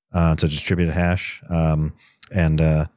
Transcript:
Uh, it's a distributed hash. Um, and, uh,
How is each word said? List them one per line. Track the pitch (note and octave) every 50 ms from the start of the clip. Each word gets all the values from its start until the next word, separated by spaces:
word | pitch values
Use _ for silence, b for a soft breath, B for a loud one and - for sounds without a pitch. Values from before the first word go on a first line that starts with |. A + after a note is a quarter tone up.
| _ _ -
Uh, | F2 E2 D#2+ D#2+
it's | D#2 -
a |
distributed | D#2 D2 D2 - - F#2 E2+ F2 E2 D#2
hash. | F2+ F2 F2 F2+ F#2 - - - - - -
Um, | F2 E2 D#2+ D#2+ D#2 D2+ D#2 D#2 - b b b b b b -
and, | - F#2+ E2 D#2+ D#2 D#2
uh, | D#2+ D#2+ D#2 D2+ D2+ - _